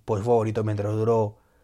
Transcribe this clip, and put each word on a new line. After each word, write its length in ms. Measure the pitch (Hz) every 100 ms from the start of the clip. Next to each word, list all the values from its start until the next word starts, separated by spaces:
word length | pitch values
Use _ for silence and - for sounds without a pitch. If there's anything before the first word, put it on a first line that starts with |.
"Pues 180 | - 104
fue 120 | 113
bonito 280 | 117 110 110
mientras 300 | 107 104 104
duró, 460 | 110 110 113 107 - _ _